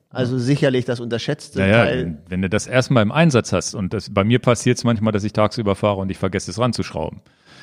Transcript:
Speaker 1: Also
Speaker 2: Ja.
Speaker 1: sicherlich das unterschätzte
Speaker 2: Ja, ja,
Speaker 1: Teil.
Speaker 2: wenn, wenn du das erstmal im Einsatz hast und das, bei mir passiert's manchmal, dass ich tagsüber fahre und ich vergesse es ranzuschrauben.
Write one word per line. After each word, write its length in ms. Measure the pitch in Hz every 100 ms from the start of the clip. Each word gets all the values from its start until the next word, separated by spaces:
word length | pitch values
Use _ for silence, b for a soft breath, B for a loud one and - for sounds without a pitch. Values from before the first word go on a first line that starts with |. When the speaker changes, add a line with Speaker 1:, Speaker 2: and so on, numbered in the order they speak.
| _
Speaker 1:
Also 260 | 120 123 127
Speaker 2:
Ja. 60 |
Speaker 1:
sicherlich 440 | 123 147 151 127 120
das 140 | 120
unterschätzte 600 | 120 117 - 151 - 98
Speaker 2:
Ja, 60 | 95
ja, 60 | 113 98
Speaker 1:
Teil. 120 | - 85
Speaker 2:
wenn, 120 | 76 -
wenn 120 | 90
du 80 | 95
das 180 | 104 -
erstmal 360 | 127 - 123
im 80 | 104
Einsatz 420 | 143 170 123 -
hast 200 | 92 -
und 200 | 90 92
das, 200 | 107 -
bei 100 | 98
mir 160 | 101 120
passiert's 440 | - 117 123 120
manchmal, 300 | 117 113 110
dass 100 | 104
ich 100 | 101
tagsüber 420 | 110 107 - 104 95
fahre 260 | 104 98
und 80 | 95
ich 60 | 92
vergesse 340 | 95 92 -
es 80 | 95
ranzuschrauben. 600 | 123 107 90 82 80 - - B B B